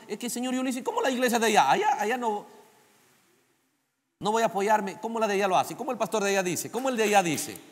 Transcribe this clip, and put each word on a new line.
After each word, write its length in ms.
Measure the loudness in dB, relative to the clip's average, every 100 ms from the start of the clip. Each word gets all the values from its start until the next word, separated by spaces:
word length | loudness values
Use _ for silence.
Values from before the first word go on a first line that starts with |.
| -10
"Es 100 | -8
que, 120 | -6
Señor, 240 | -6 -4
yo 100 | -2
le 60 | -2
hice, 140 | -4
¿cómo 180 | -4 -2
la 80 | -2
iglesia 300 | 0 0 2
de 80 | 4
allá? 220 | 4 4
Allá, 300 | 4 2 0
allá 180 | 0 -2
no, 280 | -2 -4 -8 -20 -20 _ _ _ _ _ _ _ _ _ _ _ _ _ _ _
no 120 | 0
voy 120 | 2
a 20 | 2
apoyarme. 560 | 0 2 2 0 -6
¿Cómo 180 | -6 -2
la 80 | 0
de 60 |
allá 160 | 2 2
lo 80 | 2
hace? 180 | 0 -4
¿Cómo 160 | -6
el 60 | -4
pastor 260 | -2 0
de 60 | 0
allá 140 | 0
dice? 280 | 0 -2 -4
¿Cómo 160 | -4 -4
el 80 | 0
de 80 |
allá 200 | 4 4
dice?". 360 | 2 -2 -6 -12 -18